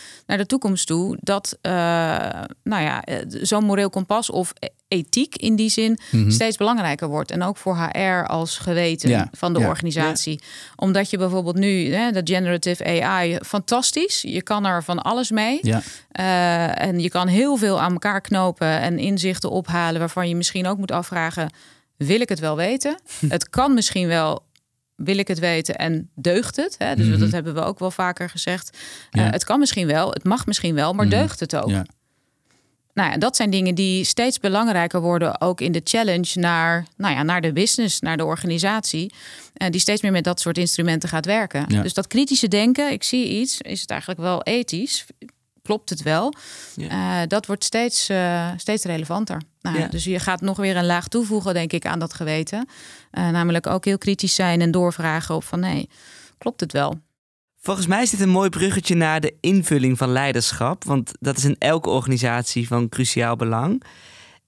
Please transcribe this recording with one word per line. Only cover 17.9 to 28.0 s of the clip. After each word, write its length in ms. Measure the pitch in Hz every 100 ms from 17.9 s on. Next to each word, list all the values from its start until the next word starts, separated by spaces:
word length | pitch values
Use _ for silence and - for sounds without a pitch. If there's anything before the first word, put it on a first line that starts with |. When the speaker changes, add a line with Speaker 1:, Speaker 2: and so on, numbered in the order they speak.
Speaker 1:
elkaar 280 | 180 208 196
knopen 600 | - 190 185 175 160 160
en 180 | 160 170
inzichten 520 | 180 196 185 180 -
ophalen 500 | 190 170 170 170 165
waarvan 280 | 165 - 175
je 80 | 170
misschien 300 | 170 190 180
ook 120 | 202
moet 120 | 190
afvragen: 580 | 175 175 180 165 170 156 - - - _ -
"Wil 240 | 143 214
ik 80 | 240
het 100 | 170
wel 160 | 156 151
weten?" 380 | 180 262 285 339 - -
Speaker 2:
<laughs> 120 | 151
Speaker 1:
Het 220 | 170 -
kan 240 | 247 254
misschien 320 | 240 - 190 175
wel, 420 | 165 156 - - _ _ _ _ -
wil 220 | 151 196
ik 100 | 196
het 100 | 165
weten 380 | 175 165 160 -
en 340 | 165 160 -
deugt 420 | - 165 180 - -
het? 180 | 339 -
Hè? 160 | - -
Dus 100 | 110
Speaker 2:
Mhm. 120 | 104
Speaker 1:
dat 140 | 107
hebben 220 | 170 160
we 60 | 156
ook 180 | - 196
wel 120 | 185
vaker 380 | 180